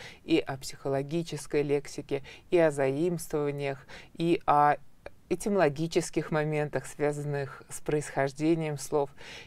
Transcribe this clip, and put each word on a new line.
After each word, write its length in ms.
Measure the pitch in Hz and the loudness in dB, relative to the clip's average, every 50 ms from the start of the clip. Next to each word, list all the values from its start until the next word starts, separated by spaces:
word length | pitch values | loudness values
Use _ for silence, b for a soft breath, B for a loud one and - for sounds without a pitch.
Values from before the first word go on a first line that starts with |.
| B B B B B | B B B B B
и 140 | - 160 160 | 2 2 2
о 200 | - - 139 131 | 2 0 -6 -8
психологической 1040 | - - - - - 143 139 139 139 139 151 170 165 165 - 147 - - - 151 147 | -8 -12 -12 -8 -4 -2 0 0 -2 -2 -4 -4 -4 -4 -8 -10 -8 -2 0 0 2
лексике, 580 | 147 143 147 139 - - - 143 - 139 139 135 B B B B B | 2 0 -2 -2 -4 -12 -12 -8 -6 -6 -6 -6 B B B B B
и 80 | - 175 | 4 6
о 100 | 165 160 | 6 6
заимствованиях, 1160 | 143 139 139 135 135 139 165 170 170 160 - - - 151 147 143 143 143 143 139 139 135 - B B B B B B | 4 4 2 2 2 2 0 0 0 -2 -6 -4 -2 -2 0 0 -2 -2 -4 -4 -6 -6 -10 B B B B B B
и 300 | - 170 170 175 - - | -2 2 2 2 2 4
о 300 | - 143 147 147 147 147 - - - - - - - - - - - 190 | 4 6 6 8 6 4 2 -2 -16 -20 -18 -18 -18 -18 -18 -4 -4 -4
этимологических 960 | 180 - 220 202 196 175 147 143 139 160 165 - 180 160 - - - 156 - | -2 0 0 4 4 4 4 4 2 -4 0 0 0 0 0 -2 -4 -2 0
моментах, 560 | - 156 151 151 156 151 151 147 - 135 - | 0 0 0 2 0 0 -2 0 -2 -4 -6
связанных 800 | - - - 147 147 147 147 147 147 143 139 139 135 - - - - | -6 -6 0 0 0 0 0 -4 -4 -4 -4 -4 -6 -8 -16 -16 -14
с 100 | - - | -12 -10
происхождением 1000 | - - 156 151 139 - - - 135 139 135 - 151 160 165 160 160 156 151 143 | -2 0 0 0 0 -2 -2 0 0 0 0 0 2 2 2 2 2 -4 -4 -6
слов. 320 | - - - 151 143 139 - B B B B B B | -6 -2 0 0 0 0 -4 B B B B B B